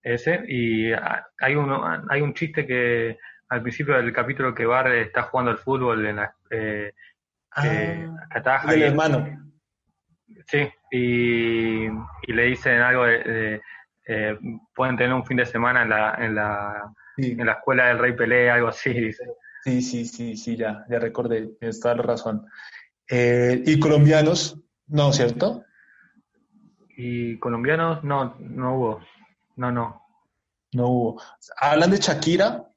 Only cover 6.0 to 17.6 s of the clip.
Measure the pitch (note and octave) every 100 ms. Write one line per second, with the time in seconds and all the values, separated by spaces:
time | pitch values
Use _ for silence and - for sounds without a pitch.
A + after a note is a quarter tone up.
6 | G#2+ G#2 G#2 _ _ A2+ A2 G#2 G#2 _
7 | - _ _ _ _ D3 D3 G#2+ - -
8 | - - - - C3 C3+ D3+ D#3 D3 D3
9 | D#3+ C3 - - - _ _ _ _ _
10 | _ _ _ - - C#3+ - _ - B2
11 | A#2+ A#2+ A#2+ A#2 A#2 A2+ A2+ A2 A2 A2
12 | A2 - - A2+ A#2+ B2+ C3+ A#2+ B2 B2+
13 | A#2+ A#2 - A2+ A2 G#2+ - - _ _
14 | - A2 G#2+ G#2+ - A2+ _ - C3 B2
15 | B2 C3 - B2+ A#2+ A2+ A#2+ B2 A2+ G#2+
16 | G#2+ A2 A2+ G#2+ G#2 G#2 G#2 G#2 G#2 -
17 | - - C3 A#2+ A2+ A2